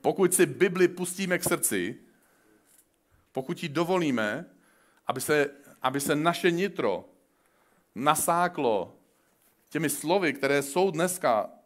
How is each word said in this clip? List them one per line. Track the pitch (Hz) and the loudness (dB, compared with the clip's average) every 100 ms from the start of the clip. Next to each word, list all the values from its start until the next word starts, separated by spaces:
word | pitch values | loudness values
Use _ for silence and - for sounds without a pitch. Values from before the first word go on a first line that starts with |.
Pokud | 135 160 185 | -2 2 2
si | 185 170 | 4 2
Bibli | 135 190 180 180 | 4 0 4 2
pustíme | 180 180 - 190 175 | 2 -8 -4 -2 -2
k | |
srdci, | - 262 - 101 87 117 - _ _ _ _ _ _ _ _ _ _ _ _ | 0 -2 0 -2 -4 -8 -18 _ _ _ _ _ _ _ _ _ _ _ _
pokud | - 131 175 | -10 -6 -8
ji | 170 | -4
dovolíme, | 139 170 185 160 120 107 120 175 _ _ _ _ _ - | -2 0 0 0 0 -2 -4 -10 _ _ _ _ _ -8
aby | 131 | -8
se, | 123 151 143 - - - | 0 2 0 -4 -20 -6
aby | 131 139 | -4 -2
se | 135 147 | 0 2
naše | 165 170 185 | 2 2 2
nitro | 170 196 190 120 90 - _ _ _ _ _ _ _ _ | 2 -2 -2 -2 -2 -6 _ _ _ _ _ _ _ _
nasáklo | - 139 156 - 170 175 175 131 107 85 - _ _ _ _ _ _ _ | -4 0 2 2 0 0 0 0 0 -2 -14 _ _ _ _ _ _ _
těmi | 151 156 | -4 -2
slovy, | 139 151 190 175 | -4 0 0 2
které | 131 139 143 | 0 2 2
jsou | 139 180 196 | 2 0 0
dneska | 156 175 180 147 110 95 - | 2 -2 0 2 2 0 -8